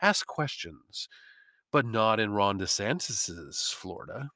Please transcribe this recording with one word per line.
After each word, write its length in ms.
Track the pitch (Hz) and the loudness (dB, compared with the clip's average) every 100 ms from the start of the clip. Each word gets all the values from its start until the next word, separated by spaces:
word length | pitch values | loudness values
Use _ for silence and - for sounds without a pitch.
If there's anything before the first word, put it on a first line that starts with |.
ask 260 | 196 202 - | 2 2 -2
questions, 800 | - 143 - 85 71 _ - - - - _ _ _ _ | -4 -4 -4 -12 -14 _ -14 -14 -16 -20 _ _ _ _
but 140 | 147 120 | 0 2
not 340 | 110 110 110 | 4 4 4
in 120 | 107 | 2
Ron 280 | 104 101 98 | 4 4 2
DeSantis's 1120 | 95 - 101 180 - 113 - 82 71 - - | 0 -2 0 -2 -4 -4 -4 -6 -10 -6 -4
Florida." 580 | - 95 90 - 123 139 | -6 -8 -12 -12 -12 -12